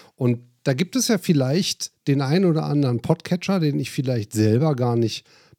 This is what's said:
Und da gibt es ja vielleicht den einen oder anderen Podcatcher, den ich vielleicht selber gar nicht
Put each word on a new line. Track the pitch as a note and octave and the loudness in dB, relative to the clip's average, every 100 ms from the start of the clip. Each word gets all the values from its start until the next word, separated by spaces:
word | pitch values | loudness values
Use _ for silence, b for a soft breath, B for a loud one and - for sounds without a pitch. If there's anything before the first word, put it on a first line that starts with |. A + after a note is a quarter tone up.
| B - | B -4
Und | B2 A#2+ - _ | -2 -2 -8 _
da | C#3+ | -4
gibt | C3 F#3+ B3+ | -2 -2 -2
es | - | -2
ja | G#3 | 0
vielleicht | - D3 B2+ E3+ - - - _ - | 2 0 2 0 -2 -6 -10 _ -2
den | C#3 | -2
einen | C3+ F3 | 2 2
oder | F#3 D#3 | 2 0
anderen | D3+ D3 C3+ A#2+ | 0 0 0 0
Podcatcher, | - E3 - F3 - G3 | -2 -2 -2 -4 -2 0
den | D3+ D3 | 0 -2
ich | C3 | -4
vielleicht | - C3 A#2+ G2+ | -4 -2 -4 -2
selber | G#2+ G#2+ A#2 D#3+ | 2 4 4 2
gar | B2+ B2 A#2 | 0 0 2
nicht | A2+ - b b b | 0 -4 b b b